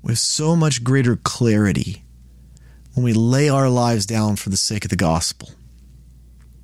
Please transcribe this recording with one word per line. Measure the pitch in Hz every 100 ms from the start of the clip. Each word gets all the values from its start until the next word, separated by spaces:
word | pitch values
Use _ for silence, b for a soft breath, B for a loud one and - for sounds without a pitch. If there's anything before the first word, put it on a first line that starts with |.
We | -
have | 117
so | - - 151
much | 170 156 120
greater | 120 135 123 117
clarity | - - 120 107 104 78 - 95 - - - - b b b b b
when | -
we | 123
lay | 110 117 131 147
our | 139 135
lives | 123 120 113
down | 98 110 107 101
for | -
the | 95
sake | - 107
of | 101
the | 90
gospel. | 87 80 - - - - - - - - - - - - - -